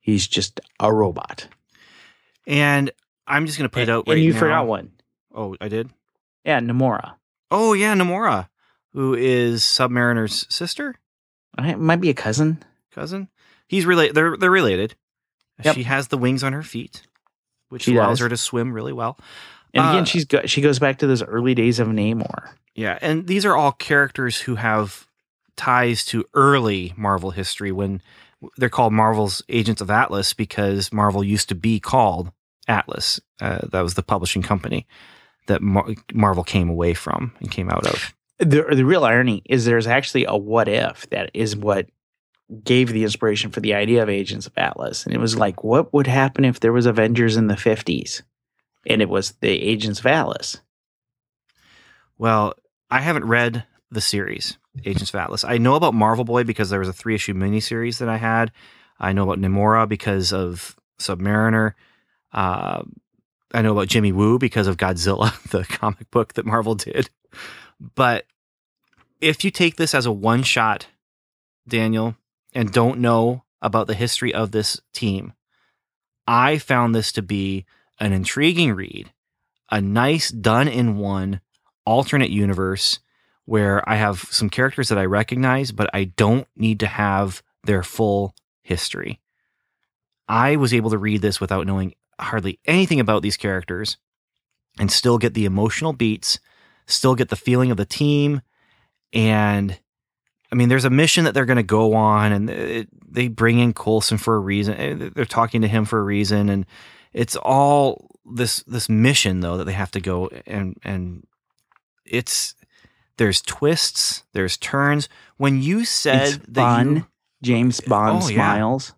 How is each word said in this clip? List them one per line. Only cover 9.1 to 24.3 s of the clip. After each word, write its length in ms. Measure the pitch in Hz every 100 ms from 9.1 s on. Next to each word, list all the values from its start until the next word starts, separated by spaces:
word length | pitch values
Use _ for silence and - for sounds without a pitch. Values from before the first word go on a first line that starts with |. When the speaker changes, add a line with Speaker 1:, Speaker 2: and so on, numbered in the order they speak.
Speaker 2:
is 480 | 123 127 123 120 117
Submariner's 840 | - - 127 123 120 117 107 - -
sister? 420 | - 175 - 285 247 _ _ _ _ _ -
Speaker 1:
I, 180 | 127 104
might 260 | 160 170
be 80 | 180
a 40 | 131
cousin. 480 | 107 113 156 160 - _ _
Speaker 2:
Cousin? 360 | - 147 190 190 _ _ _ _
He's 180 | 190 170
rela-, 260 | 170 151
they're, 220 | 147 165 156
they're 140 | 185
related. 440 | 190 131 92 107 - _ _ _ _ _ _
Speaker 1:
Yep. 120 | 147 131
Speaker 2:
She 80 |
has 240 | 120 135 127
the 100 | 135
wings 260 | 123 131
on 100 | 135
her 100 | 139
feet, 400 | 156 117 - - _ _ _ _ _ _ _
which 140 | 123
Speaker 1:
She 120 | - 120
Speaker 2:
allows 220 | 107 120
Speaker 1:
does. 20 |
Speaker 2:
her 80 | 120
to 80 | 117
swim 360 | - 120 123
really 200 | 113 123
well. 260 | 127 117 135 - - - - _ -
Speaker 1:
And 100 | 160
again, 160 | 170
Speaker 2:
Uh, 40 | 170
Speaker 1:
she's 200 | 175 147
got, 240 | 143 -
she 120 | -
goes 180 | 143 131
back 180 | 139 135
to 80 | 143
those 140 | 123
early 320 | - 110 127
days 260 | 120 117 117
of 80 | 113
Namor. 640 | 110 104 113 - - - - _
Speaker 2:
Yeah, 240 | - 107 -
and 260 | 160 160 180
these 180 | 190 202
are 100 | 156
all 160 | 143
characters 680 | - - 147 139 - 123